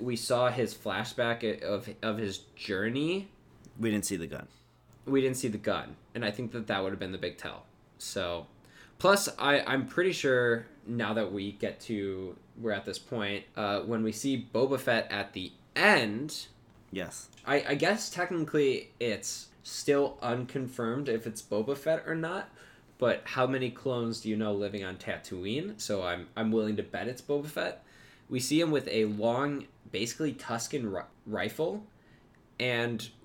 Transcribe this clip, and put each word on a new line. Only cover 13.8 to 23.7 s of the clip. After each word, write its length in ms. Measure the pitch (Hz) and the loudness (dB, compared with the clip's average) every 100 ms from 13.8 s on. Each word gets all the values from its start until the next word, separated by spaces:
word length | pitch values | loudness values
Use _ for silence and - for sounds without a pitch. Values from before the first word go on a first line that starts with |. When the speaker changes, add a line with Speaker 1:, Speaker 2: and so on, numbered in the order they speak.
Speaker 1:
when 220 | 101 113 | 0 0
we 100 | 110 | 0
see 340 | 107 139 131 - | 0 0 -2 0
Boba 260 | 113 135 131 | 2 4 4
Fett 320 | 123 113 - | 4 2 2
at 220 | 101 98 | -2 -4
the 200 | 95 92 - - | -6 -8 -10 -6
end, 720 | - 196 180 113 107 151 - - - - - - | 4 6 6 4 0 -4 -8 -12 -18 -20 -20 -12
Speaker 2:
Yes. 360 | 95 85 - - - - | -8 -6 -8 -16 -10 0
Speaker 1:
I, 180 | 143 - | 0 2
I 40 | |
guess 340 | 143 165 220 - | 2 2 2 0
technically 800 | 180 180 175 147 151 139 120 - - | -4 -2 0 2 4 4 4 -2 -4
it's 480 | 117 104 - - - - | -2 -2 -4 -8 -10 -18
still 520 | - - - 143 143 - | -12 -2 2 4 4 0
unconfirmed 840 | 120 120 123 139 127 127 113 127 143 | -2 -2 -2 -4 -4 -4 -2 -2 0
if 180 | 113 113 | -2 -2
it's 160 | 107 | -8
Boba 340 | - 107 110 139 | -2 -2 0 0
Fett 280 | 160 160 - | 2 0 0
or 80 | |
not, 340 | 160 160 190 - - - - - - | -2 -2 -4 -8 -14 -20 -20 -20 0
but 240 | 120 98 | 2 2
how 240 | - 131 127 | 0 2 2
many 220 | 131 127 | 2 -2